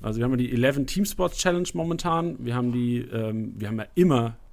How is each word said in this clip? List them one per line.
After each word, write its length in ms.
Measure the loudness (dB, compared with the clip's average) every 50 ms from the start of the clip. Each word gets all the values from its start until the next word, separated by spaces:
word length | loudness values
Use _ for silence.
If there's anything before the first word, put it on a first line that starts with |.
Also 180 | -6 -4 -2 0
wir 60 | 0
haben 60 | 2
ja 60 | 2
die 160 | 0 0 0 2
Eleven 340 | 2 2 4 2 2 -2
Team 180 | -2 0 0 -2
Sports 340 | 0 0 0 0 0 0 0
Challenge 280 | 0 0 2 2 0 -2 -4
momentan. 640 | -4 -2 -2 -2 -2 0 0 0 0 0 -2 -4 -6
Wir 160 | -4 -4 -2
haben 160 | 0 0 0
die, 280 | 0 0 0 0 0 -2
ähm, 560 | -2 -4 -4 -4 -2 -2 -2 -4 -4 -6 -6
wir 100 | -6 -6
haben 120 | -4 -4 -6
ja 80 | -6 -2 2
immer 400 | 4 6 6 6 4 2 0 -2 -8 -14 -20